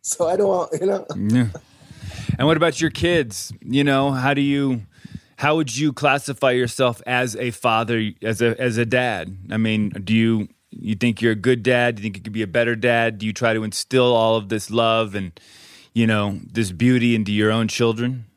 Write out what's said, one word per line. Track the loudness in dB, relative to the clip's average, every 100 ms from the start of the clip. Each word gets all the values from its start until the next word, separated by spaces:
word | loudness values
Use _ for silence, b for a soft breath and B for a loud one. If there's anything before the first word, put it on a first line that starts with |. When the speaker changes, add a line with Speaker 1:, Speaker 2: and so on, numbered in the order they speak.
| -8
Speaker 1:
So | -2 0
I | 2
don't | 2
want, | 2 -2 -2
you | -2
know. | -2 -6 -4
Speaker 2:
Yeah. | 2 2 2 -4 _ B B B B B B B
And | 2
what | 4
about | 2 2
your | -2
kids? | 0 2 2 0 -6 -12 -14
You | -2 2 4
know, | 4 2
how | 0 0
do | 2
you, | 2 0 0 -2 -6 B B B B B
how | 0 2
would | 0 -2
you | -2
classify | 0 0 0 -2 0 2
yourself | 2 0 0 0 0 -4
as | -2 -2 -4
a | -6
father, | -2 2 2 2 0 -2 -4
as | -6 0
a, | 0 2
as | -2 0
a | 0
dad? | 0 0 -4 -8 -12 -6
I | -2
mean, | 0 0 -2
do | -4 0
you, | 2 4 2 -2 _ _
you | -12 -6 -2
think | 0 2
you're | 0
a | 2
good | 2 2
dad? | 2 2 2 -2
Do |
you |
think | -8 -8
you |
could | -10
be | -6
a | -2
better | 0 0 0
dad? | 2 2 0 -2
Do | -6
you |
try | -2 0
to | 0
instill | -2 -8 -2 2 4
all | 4 4 2
of | 0
this | -6 -2
love | 0 2 2 0 -4
and, | -8 -12 B B B B B
you | 0 2
know, | 2 0 -4 -6
this | -4 -4
beauty | 0 2 4 2 0
into | 0
your | 2 2
own | 2 -2
children? | 0 0 0 -4 -6 -12